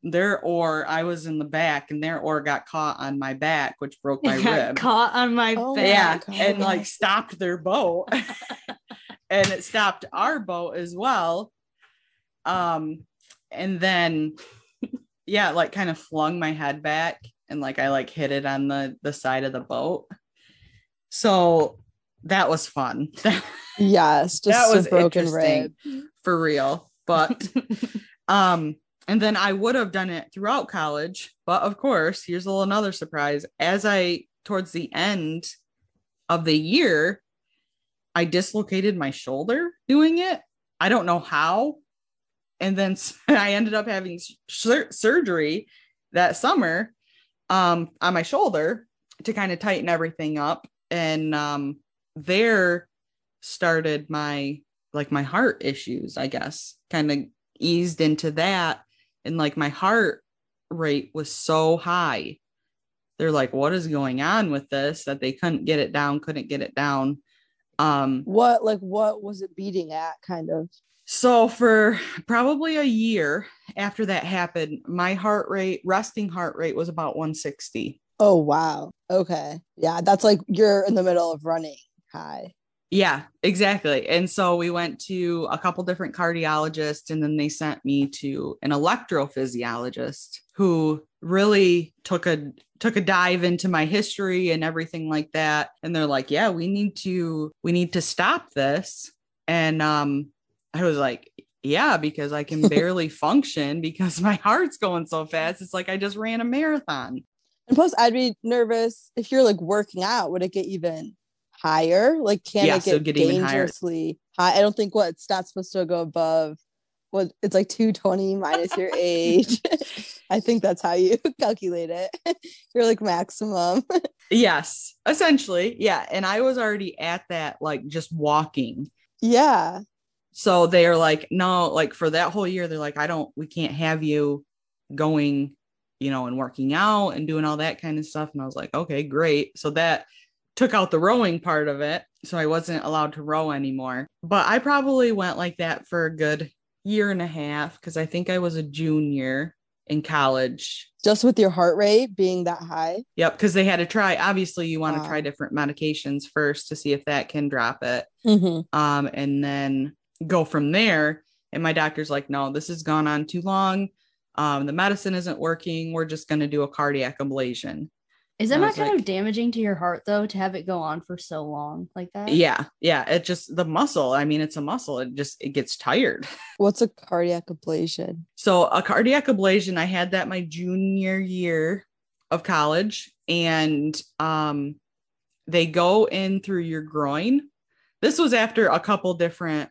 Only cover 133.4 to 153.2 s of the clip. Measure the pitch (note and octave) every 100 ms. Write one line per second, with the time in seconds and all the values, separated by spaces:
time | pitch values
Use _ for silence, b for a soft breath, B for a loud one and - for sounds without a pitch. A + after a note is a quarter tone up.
133.4 | D#3 E3+ D#3 C#3+ D#3+ D#3+ D#3 D3 D3 C#3+
134.4 | - _ _ _ _ C#3+ D#3 D#3 D3 C#3+
135.4 | C#3 - _ _ _ _ C#3 C3+ B2 B2+
136.4 | B2+ - C3+ D#3 G#3 G#3+ G3 - D#3 D#3
137.4 | D#3 D3+ D#3+ - E3 D#3 D#3 D#3 D3+ C#3+
138.4 | C3 C3 - D3 E3+ C#3 D3 C#3 E3 D3
139.4 | - - D3+ D3+ E3 D#3+ - b b _
140.4 | _ - B3+ G#3+ F#3 D#3+ F#3 B3 G#3 E3+
141.4 | F3 D#3 D3+ C#3+ D3 E3+ - _ - E3+
142.4 | D#3 E3 E3 D#3+ - D#3 D3+ D3+ D3 D#3
143.4 | D#3 C#3+ C#3 C3 C3 B2+ C#3+ _ E3 G3
144.4 | - A#3 C#4 C#4+ C#4 C4 A#3+ G#3 F3+ -
145.4 | F3 F3 E3 - - F3 E3 D#3+ D3+ D3+
146.4 | D#3 _ _ _ G3+ G#3+ G3+ F#3+ E3+ D#3
147.4 | D3 D3 D#3 - - D#3+ D#3+ F3+ F3+ F#3
148.4 | F3 D#3+ D3+ C#3+ D#3+ D#3 D3 C#3 C3 C3+
149.4 | D#3+ - _ _ - D3+ D3+ D#3 C3+ C3
150.4 | B2+ - - - - _ G3+ G#3+ B3 A3+
151.4 | F#3+ E3+ F3 E3+ G#3 G#3+ B3+ G3 F#3 F3+
152.4 | F3 F3 E3+ D#3+ D#3+ F#3+ B3+ -